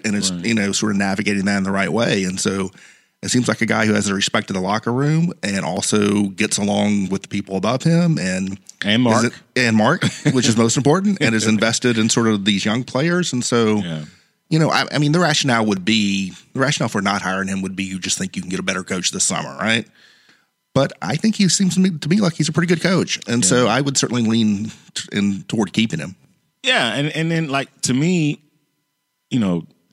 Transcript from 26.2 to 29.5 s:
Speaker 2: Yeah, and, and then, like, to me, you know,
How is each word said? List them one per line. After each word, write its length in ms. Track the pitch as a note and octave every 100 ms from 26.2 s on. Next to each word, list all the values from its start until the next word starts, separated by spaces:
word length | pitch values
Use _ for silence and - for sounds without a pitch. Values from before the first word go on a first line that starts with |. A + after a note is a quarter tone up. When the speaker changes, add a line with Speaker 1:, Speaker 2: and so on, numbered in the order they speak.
| _ _ _ _
Speaker 2:
Yeah, 320 | - B3 A#2+
and, 140 | C3 D3 D3+
and 160 | E3
then, 160 | E3 D#3
like, 340 | C3+ B2+ -
to 120 | - B2+
me, 460 | E3 F3+ D3+ - _ _ _ _ _ _ _ _ -
you 80 | C3
know, 260 | G2